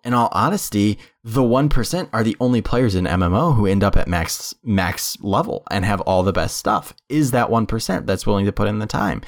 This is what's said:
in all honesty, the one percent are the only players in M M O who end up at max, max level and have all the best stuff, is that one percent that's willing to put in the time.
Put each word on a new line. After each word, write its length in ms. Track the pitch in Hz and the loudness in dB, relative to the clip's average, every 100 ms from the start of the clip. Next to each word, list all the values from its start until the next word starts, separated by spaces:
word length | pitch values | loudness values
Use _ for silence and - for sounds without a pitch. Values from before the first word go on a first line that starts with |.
in 80 | 120 | -2
all 160 | 120 117 | 0 2
honesty, 640 | 92 135 202 - 104 104 98 - _ | 0 0 0 -2 0 0 0 -10 _
the 200 | 113 127 | -4 0
one 280 | 120 127 147 | 2 4 4
percent 400 | - - 180 - | 2 2 -4 -4
are 100 | 110 | 0
the 140 | 110 - | 0 0
only 220 | 123 120 | 0 0
players 340 | - 123 120 | 0 0 2
in 120 | 92 90 | 0 0
M 160 | 92 | 0
M 100 | 87 | 2
O 200 | 98 170 | 2 2
who 120 | 117 | 2
end 180 | 98 98 | 2 2
up 140 | 101 90 | 4 2
at 100 | 90 | 2
max, 480 | 85 82 - - - | -2 -4 -8 -10 -10
max 540 | 233 95 170 - - - | -2 0 0 -4 -8 -6
level 420 | 202 208 226 - - | -2 -2 -2 -6 -6
and 160 | 98 95 | -2 0
have 160 | 98 | 0
all 200 | - 92 | 0 2
the 120 | 95 | 2
best 240 | 87 78 - | 0 -2 -4
stuff, 340 | - 101 - - - | -2 -2 -4 -18 -4
is 220 | 147 135 | 0 0
that 180 | 123 - | 0 0
one 160 | 113 | 0
percent 420 | 107 113 - 87 - | 0 -4 -4 -4 -4
that's 200 | 95 110 | -2 0
willing 180 | 101 | 0
to 80 | 98 | 0
put 160 | - 101 | 0 -2
in 100 | 107 | -2
the 80 | 107 | -4
time. 360 | - 101 110 | -4 -4 -4